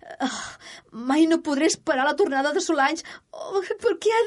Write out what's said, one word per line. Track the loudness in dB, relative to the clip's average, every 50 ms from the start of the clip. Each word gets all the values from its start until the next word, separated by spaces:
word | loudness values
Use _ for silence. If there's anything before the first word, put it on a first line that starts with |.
| -20 -20 -10 -6
Oh, | -4 -4 -4 -6 -12 -12 -14 -18 -20 -20 -20 -20 _ _ -14 -10 -4 0
mai | 4 4 4 4
no | 4 2 0
podré | -2 0 2 2 2
esperar | 0 0 -2 -2 0 2 2
la | 0 2
tornada | 2 2 2 2 0 0 0 0
de | -2 0
Solange. | 0 2 2 2 2 0 -2 -8 -14 -18 -20 _ _ -18
Oh, | -16 -12 -4 -4 -4 -2 -2 -6 -2
però | 0 0 0 2
què | 0 2 2
ha | 2 0